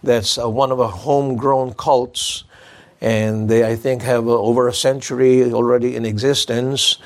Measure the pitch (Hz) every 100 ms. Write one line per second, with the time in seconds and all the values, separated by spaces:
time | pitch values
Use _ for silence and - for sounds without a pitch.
0 | - 120 101 - 117 113 135 127 117 92
1 | 135 143 139 127 135 135 131 113 - 131
2 | 123 - - - - - - - - _
3 | 113 110 107 110 107 113 113 113 131 127
4 | 120 120 117 117 107 120 123 123 135 135
5 | - 127 131 127 123 117 120 123 120 120
6 | 113 104 131 139 - 117 127 135 - -